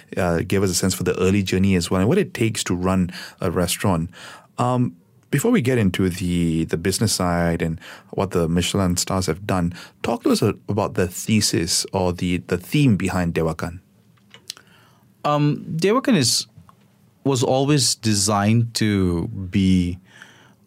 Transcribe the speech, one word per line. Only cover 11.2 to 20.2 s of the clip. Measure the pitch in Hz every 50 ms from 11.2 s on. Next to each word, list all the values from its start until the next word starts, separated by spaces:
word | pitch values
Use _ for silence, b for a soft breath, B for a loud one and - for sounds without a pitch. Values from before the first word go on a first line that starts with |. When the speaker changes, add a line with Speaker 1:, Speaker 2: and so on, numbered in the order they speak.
| - - 113 107 98 - - 101 85 87 - - - -
Speaker 1:
or | - 95 92 90
the, | 87 90 90 87 90 85
the | - - 92 87
theme | - - - 151 147 131 101
behind | 85 - 90 92 92 87 85 82
Dewakan. | 82 80 80 80 - - 80 85 90 - _ _ _ _ _ _ _ _ _ - - _ - b b b b b b b b b b b b _ _ -
Speaker 2:
Um, | 143 147 147 147 147 147 - - - 160
Dewakan | 160 175 196 220 269 - 294 233
is, | 160 123 113 - - - - _ - - - _ _ _ _ _ _ _ _ _ _ _
was | 135 139 120
always | - - 127 131 139 139 151 143 120 - -
designed | - - 113 104 95 95 107 107 101 101 107 113 120 117 117 -
to | - 113 107 104 98 92 90 87 85 82 -
be, | 107 101 95 90 92 101 95 95 92 90 90 87 90 - B B B B